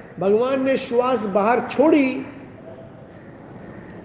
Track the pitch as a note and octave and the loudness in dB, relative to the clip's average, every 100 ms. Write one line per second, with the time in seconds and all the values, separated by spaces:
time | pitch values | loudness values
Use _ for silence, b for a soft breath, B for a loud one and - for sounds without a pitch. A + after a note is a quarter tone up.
0 | - - F#3+ G#3+ B3+ C4+ C4 C4 - A#3+ | -16 -2 2 2 2 0 0 0 0 0
1 | B3 A#3+ G#3 G3+ G#3 A#3+ A#3 - D#4 D#4+ | 2 0 0 2 2 2 0 2 4 6
2 | C4 B3+ - - - - - - - - | 2 -2 -8 -14 -18 -18 -18 -18 -18 -20
3 | - - - - - - - - - - | -20 -20 -20 -20 -20 -18 -18 -18 -18 -18